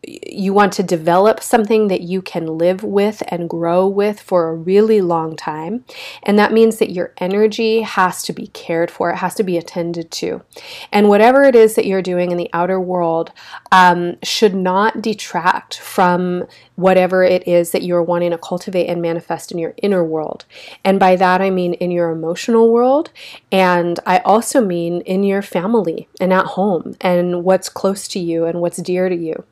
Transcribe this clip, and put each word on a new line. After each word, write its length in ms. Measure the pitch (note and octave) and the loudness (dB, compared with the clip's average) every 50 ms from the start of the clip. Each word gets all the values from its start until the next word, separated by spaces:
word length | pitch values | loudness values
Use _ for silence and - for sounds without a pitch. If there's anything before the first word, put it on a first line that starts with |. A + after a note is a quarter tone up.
you 520 | - - - - - - - - F#3+ F#3+ G3 | -18 -18 -16 -16 -16 -14 -10 -6 -4 0 4
want 180 | G3+ G#3 F#3+ | 4 4 4
to 100 | F#3 - | 2 -2
develop 600 | G3 E3+ F#3 E3 D#3 E3+ E3+ F3+ G3 A3 A3 - | -2 0 -2 0 2 2 4 4 4 4 2 0
something 480 | - - - A#3 G#3+ G#3 A#3 A3 G#3+ G3+ | -2 0 2 2 2 4 2 2 2 2
that 120 | F#3 - | 0 -2
you 200 | F3+ E3+ F#3 F#3+ | -4 -6 -6 -6
can 360 | F#3 - - F3+ E3 D#3+ D#3+ D#3+ | -6 -6 -8 -6 -6 -6 -4 0
live 260 | E3+ F3+ F#3 F#3+ G#3+ | 0 0 0 0 -4
with 380 | G#3 G3 G3+ G3+ G#3 A3 - - - | -2 0 0 0 0 -2 -6 -8 -8
and 220 | - E3+ F3 E3+ | -6 -6 -6 -6
grow 360 | E3+ E3 E3+ E3+ E3+ F3+ F#3+ | -6 -4 -2 0 0 2 2
with 340 | G3 G3 G3+ G3+ G#3 G#3 G#3 | 0 0 0 -2 -2 -4 -6
for 260 | - - F#3+ F3+ E3 D#3+ | -8 -2 0 0 0 0
a 80 | D#3+ | -4
really 460 | E3 D#3+ F3 F#3+ G3+ G#3+ A3 A3 G#3 | -6 -4 0 2 2 4 4 4 2
long 340 | F#3+ F3 E3+ E3 D#3+ D#3+ D#3+ | 2 0 0 -2 -2 -6 -8
time. 480 | D#3+ - - D3+ D#3 D#3 E3+ G#3+ B3 - _ - - - - - - - | -10 -10 -10 -10 -8 -8 -8 -8 -10 -10 _ -20 -20 -18 -18 -20 -10 -2
And 160 | - G3+ G#3 | 0 2 2
that 140 | G#3 G#3 G#3+ | 2 4 4
means 260 | A3 A3+ A3+ G#3+ A3 | 4 4 4 4 0
that 120 | A3 - | -2 -4
your 220 | E3+ F3+ F3 - _ - | -2 -6 -8 -8 _ -6
energy 640 | F3+ F3+ F#3+ G#3 G#3+ A3 G#3 - A3+ A3 A3 A3+ | -4 -2 0 2 2 0 0 0 -2 0 0 -2
has 420 | A3+ G#3+ - - F#3+ F3+ F3+ - - | -2 -2 0 0 0 0 0 -6 -10
to 100 | - D3+ | -10 -10
be 140 | - - - | -10 -10 -14
cared 420 | _ - - - E3+ E3 E3+ E3+ | _ -18 -8 -4 -2 -2 -2 -4
for. 220 | - - F#3+ E3+ | -4 -4 -4 -4
It 60 | E3+ F3+ | -2 -4
has 180 | F#3 F3+ - | -6 -6 -4
to 80 | - G#3+ | -4 -4
be 140 | F#3 F3+ E3+ | -2 -2 -4
attended 520 | D#3+ - - F3+ E3+ E3+ E3+ E3+ E3 E3 | -6 -6 -8 -6 -6 -6 -6 -8 -10 -10
to. 300 | - - - - - - - _ _ - - - - - - - | -10 -8 -6 -6 -6 -8 -12 _ _ -20 -20 -20 -18 -18 -14 -4
And 200 | - G3+ G#3 G#3 | 0 2 4 4
whatever 340 | G3+ G#3 G#3+ A#3+ B3+ C#4 C#4 | 6 6 6 6 6 6 6
it 100 | C#4 B3 | 8 8
is 220 | A#3 A3 A3 A3 | 8 6 6 4
that 100 | - A3 | 0 -2
you're 160 | G#3+ F#3+ F#3+ | 0 -2 -2
doing 300 | F3+ F#3 F3+ F3+ F3+ F3+ | -2 -2 -2 -2 -2 -2
in 60 | F3 F3 | -2 -4
the 120 | F3 - - | -6 -6 -4
outer 260 | E3+ F3 F3+ F#3+ F#3+ | -4 -2 -2 -2 -4
world, 540 | F#3 F3+ F3+ F3+ F3 E3 E3 E3 E3 - - - - - - - _ - - | -4 -4 -2 -2 -2 0 -2 -2 -4 -6 -10 -20 -20 -20 -20 -20 _ 2 4
um, 420 | F#3 F#3 F3+ F3 F3 F3 F3 - - - | 6 6 6 4 2 -2 -6 -6 -8 -8
should 320 | - - - A3+ G#3 F#3 | -8 -2 2 2 2 2
not 460 | F#3+ F#3 F#3 F#3 F#3+ G#3 A3 - - | 2 -2 0 0 2 0 0 -2 -2
detract 760 | G#3+ A3+ G#3+ G#3 - - - F3 E3 F3+ - - - _ - - | -6 -6 -6 -6 -10 -8 -8 -2 0 0 0 0 -6 _ -16 -16
from 680 | - - - - F#3+ F3+ F3 F3 F3+ F3+ F3+ F3+ F3+ - - - _ _ _ | -16 -8 0 2 2 2 2 2 0 -2 -4 -6 -6 -10 -14 -20 _ _ _
whatever 460 | - E3+ F#3+ F#3 F#3 F3+ F3+ F#3 F#3 | 0 2 4 4 4 4 2 2 2
it 240 | F#3 F#3 F3+ F3+ F3+ | 2 4 2 0 0
is 260 | - F3 F3 E3+ E3+ | 2 2 2 2 0
that 120 | - F#3 - | -2 -4 -2
you're 180 | F3 F3 F3 | 0 -2 -2
wanting 300 | E3+ E3+ F3 F3 F3 F3 | 0 0 -2 -2 0 -2
to 60 | E3+ E3 | -4 -4
cultivate 500 | - - F#3 F3 - - F#3+ F#3 - - | -6 -8 -8 -8 -8 -4 -2 -2 -2 -2
and 140 | F3 F3 | -2 -4
manifest 500 | E3+ E3+ E3 E3+ E3 _ E3+ E3 - - | -4 -4 -4 -6 -6 _ -10 -10 -10 -10
in 80 | - F3 | -8 -8
your 140 | E3 D#3 - - - | -8 -8 -8 -4 -2
inner 200 | G3+ G3+ F#3 E3+ | 0 0 0 0
world. 420 | D#3+ D#3 D#3+ D#3 - - - - _ - - - - - - _ | -2 -2 -6 -6 -8 -10 -12 -16 _ -20 -20 -20 -20 -20 -6 _
And 140 | G3 G3 G3 | 0 2 4
by 200 | F#3+ F#3 F#3 F3+ | 4 4 4 4
that, 240 | F#3+ F3+ F#3 F#3 | 4 2 2 2
I 80 | F#3+ G3 | 2 0
mean 240 | F#3+ F#3 F3+ F3 F3 | 0 0 -2 -2 -2
in 180 | - F#3 F3+ | -4 -4 -4
your 180 | F3 F3 F3 E3 | -2 -2 -2 -2
emotional 640 | E3 E3 D#3+ D#3+ F3 - - - A#3 A3+ A3+ A3+ | -4 -4 -4 -6 -6 -6 -2 0 4 4 4 4
world. 400 | A3+ A#3 B3 B3+ C4+ D4 E4 - _ - - - - - _ _ | 4 4 2 2 2 0 -2 -4 _ -20 -20 -20 -20 -20 _ _
And 480 | - F#3+ F#3+ F#3 F3+ F3 E3+ F3 E3+ - - | 0 2 4 4 4 2 0 -2 -4 -6 -2
I 140 | - F#3 F#3 | 0 0 2
also 460 | - - G3 A3 A#3 - - C#4+ A#3 | 4 4 2 2 2 2 0 0 2
mean 360 | F#3+ F3 E3+ E3+ E3+ F3 F3 | 2 0 -2 -2 -2 -4 -4
in 220 | - - F#3+ F#3+ G3+ | -4 -2 -2 0 2
your 180 | G3 G3 G3 | 2 0 -2
family 680 | G3 - - - - A3+ A#3 A#3 F#3+ E3 D#3+ - - _ _ - | -4 -4 -4 -4 -2 0 0 0 0 0 -4 -6 -10 _ _ -4
and 100 | F#3+ F3+ | 0 2
at 140 | F#3 F#3 - | 2 2 0
home 500 | - - - F#3+ G#3+ F#3+ D#3+ - - - _ | 0 -2 -2 0 0 0 -2 -4 -8 -14 _
and 420 | - F#3 F3+ F3 F3 F3+ F3 F3 F3 | -2 0 0 2 0 0 -2 -2 0
what's 240 | F#3 F#3 F3+ - - | 2 0 0 0 -6
close 400 | - - - G3 G3 G3 - - | -12 -4 -2 -2 -2 -2 -8 -10
to 120 | - G#3 | -8 -6
you 260 | F3 E3+ E3 E3 E3 | -4 -2 -2 -2 -2
and 160 | E3 E3+ F3 | -2 -2 -2
what's 160 | F3 F3 E3+ - | -4 -4 -4 -6
dear 320 | E3+ F#3 F3+ F3+ F#3 F#3 | -6 -4 -2 -2 0 -2
to 60 | F3+ | -2
you. 280 | F3 E3+ D#3+ D#3+ - - _ | -4 -4 -6 -8 -10 -12 _